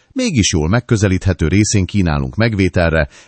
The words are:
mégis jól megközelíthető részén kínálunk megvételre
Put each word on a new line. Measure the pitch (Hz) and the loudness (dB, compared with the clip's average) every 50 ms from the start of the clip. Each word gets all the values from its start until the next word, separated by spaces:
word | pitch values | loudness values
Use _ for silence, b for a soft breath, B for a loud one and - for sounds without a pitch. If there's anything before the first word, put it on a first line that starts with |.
| _ _ - | _ _ -6
mégis | 262 254 233 165 117 90 - - | -4 -2 0 2 2 0 2 2
jól | 80 76 80 | 0 0 0
megközelíthető | 107 123 - - 120 95 107 98 92 90 - 98 87 - 82 76 | 0 0 0 0 0 2 2 0 0 0 0 -2 -2 0 0 0
részén | 87 104 104 - - 101 92 | 2 2 2 2 0 -2 -2
kínálunk | - - 101 90 82 73 71 67 65 67 | 0 0 0 0 0 0 -2 -4 -4 -4
megvételre | 101 113 120 107 95 95 90 - 92 85 82 78 80 73 - B B B | -2 -2 -2 0 0 0 0 2 0 0 2 2 0 -2 -4 B B B